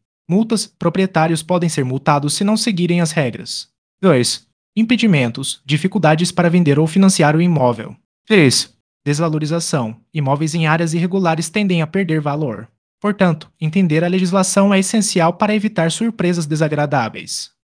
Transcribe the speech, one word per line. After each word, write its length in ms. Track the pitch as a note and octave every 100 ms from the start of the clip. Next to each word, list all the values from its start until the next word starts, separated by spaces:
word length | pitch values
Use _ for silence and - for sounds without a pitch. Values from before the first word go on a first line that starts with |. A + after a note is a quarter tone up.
| _ _ -
multas, 380 | F#3+ A3+ A3 -
proprietários 760 | - E3 F#3+ F#3+ D#3 D#3+ D#3+
podem 280 | - F3+ E3+
ser 140 | D3+
multados 520 | B2+ C3+ - D3 D3 -
se 80 |
não 120 | G3+ A3
seguirem 460 | B3 F3 E3+ F3
as 100 | D#3+
regras. 580 | E3 B2+ - A#2 - - _ _ _
Dois, 460 | F#3 C3 A#2+ - _ _ _ G#3
impedimentos, 840 | A3+ B3 A3 D3+ A#2+ B2+ C3+ - C3+
dificuldades 640 | D3+ F#3 G#3 D#3 D#3+ F3+
para 200 | - E3+
vender 260 | F3+ D3+ C#3
ou 80 | D#3+
financiar 500 | F#3+ F#3+ F#3 D3 D#3
o 60 |
imóvel. 540 | F3 D3+ B2 A2+ A2 - _ _ -
Três, 500 | G#3 C3+ - - _ _ _ C#3+
desvalorização, 880 | C#3+ E3 D3+ D3+ E3 - D3+ A2+ A2+ _
imóveis 400 | D#3 C3+ C#3+ D#3+
em 140 | E3 D#3
áreas 260 | E3 E3
irregulares 560 | E3 F3+ G3 E3+ D#3+ E3
tendem 320 | G#3+ G3+ E3+
a 60 | D#3
perder 340 | G3 F3 D#3+
valor. 460 | D3 D#3 C#3+ G#2+ A2+ _ _ _
Portanto, 500 | G#3 G#3 F3+ D#3 - -
entender 440 | D#3 F3+ F3+ D#3
a 40 | F3
legislação 680 | F#3 F#3 F#3+ F#3 G3+ G3
é 60 | G3
essencial 540 | F#3+ A3+ - F#3 E3
para 220 | E3+ G#3+ G#3+
evitar 360 | G#3+ A3 D#3+
surpresas 540 | - A3+ A3+ F3 F3 D3+
desagradáveis. 1040 | D#3 D#3 D3 D3 C#3 A2 - - - - _